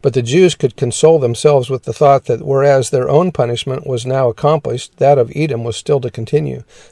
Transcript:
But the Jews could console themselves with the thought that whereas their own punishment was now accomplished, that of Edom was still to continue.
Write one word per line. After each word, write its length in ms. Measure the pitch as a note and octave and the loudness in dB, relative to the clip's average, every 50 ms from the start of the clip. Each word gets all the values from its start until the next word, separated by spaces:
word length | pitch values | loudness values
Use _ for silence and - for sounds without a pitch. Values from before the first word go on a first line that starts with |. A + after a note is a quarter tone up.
But 100 | - C#3 A#2 | -2 -2 -2
the 80 | C3 | -2
Jews 320 | A#2+ A2+ C3+ F3+ F#3+ F3 - | -2 0 2 2 2 2 2
could 220 | _ - B2 - | _ -4 -4 -2
console 420 | - D3 B2 - - - D#3 E3 D#3 | -4 -4 -4 0 2 4 4 4 4
themselves 500 | C3 A#2 A#2 - - D3+ D3 C3+ B2 A#2 | 2 -2 -4 0 2 2 2 2 0 -2
with 140 | C3 B2 | -8 -8
the 100 | _ - | _ -10
thought 340 | A2+ - D#3 C#3 C#3 C3+ _ | -2 2 4 4 4 4 _
that 160 | - B2 A2+ | -2 -4 -4
whereas 480 | - - C3+ C3+ C#3 C#3+ C#3 C3+ B2+ - | -2 -2 0 2 2 4 2 2 0 0
their 180 | - B2+ B2+ C#3+ | -2 -2 0 2
own 240 | C#3 D3+ F3+ F#3 | 2 2 2 2
punishment 540 | D3+ - B2 A#2+ A#2+ A#2 - C#3 C3 - - | -2 -2 -2 -2 -4 -6 -6 -8 -8 -8 -6
was 200 | - B2+ A#2 A#2+ | -6 -6 -6 -4
now 220 | B2+ C3 C3+ C3 A#2+ | -4 -2 0 0 0
accomplished, 720 | A2+ - - D3 D#3+ D3 - B2 A#2 C3 - - _ _ | -2 0 0 0 0 0 -2 -6 -6 -6 -10 -14 _ _
that 200 | - C#3 C#3+ C3+ | 4 4 4 4
of 140 | A#2 - - | 2 -2 -2
Edom 300 | - D#3 D3+ B2+ A#2 A#2 | -4 -4 -4 -4 -6 -6
was 120 | A#2+ A2 | -6 -8
still 240 | - - - D3 C#3 | -8 -2 -2 -2 -2
to 100 | B2+ A#2+ | -2 -6
continue. 520 | - - A2+ - - D3 D3+ C#3 B2+ B2 A2+ _ _ - - _ | -8 -10 -6 -2 -2 -2 -2 -2 -8 -10 -12 _ _ -20 -20 _